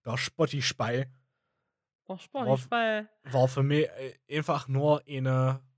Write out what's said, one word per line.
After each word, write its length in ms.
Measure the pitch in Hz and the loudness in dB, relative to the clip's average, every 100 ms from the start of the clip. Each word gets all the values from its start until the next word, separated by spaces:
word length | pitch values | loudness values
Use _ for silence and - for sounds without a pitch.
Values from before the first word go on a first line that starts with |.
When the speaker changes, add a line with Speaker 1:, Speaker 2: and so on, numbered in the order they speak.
Speaker 1:
der 140 | - 120 | -6 -6
Spotify 880 | - - 156 143 123 - 113 123 135 | -4 0 0 2 -2 -2 -2 -2 -4
Speaker 2:
Der 40 | - _ _ _ _ _ _ _ _ - | -10 _ _ _ _ _ _ _ _ -16
Speaker 1:
war 80 | 185 | -16
f-, 60 | |
Speaker 2:
Spotify. 840 | - 277 247 269 - 240 226 214 214 _ | -12 -4 0 0 0 -2 0 -2 -6 _
Speaker 1:
war 240 | 135 131 127 | -2 2 2
für 160 | 139 | 2
mich, 240 | 135 147 156 | 2 2 0
äh, 300 | 113 131 - _ | -4 -14 -14 _
einfach 380 | 147 156 143 131 | -4 -2 -4 -2
nur 340 | 135 151 147 - | 0 2 2 0
eine 560 | 139 131 131 131 131 - | -4 0 2 2 -2 -8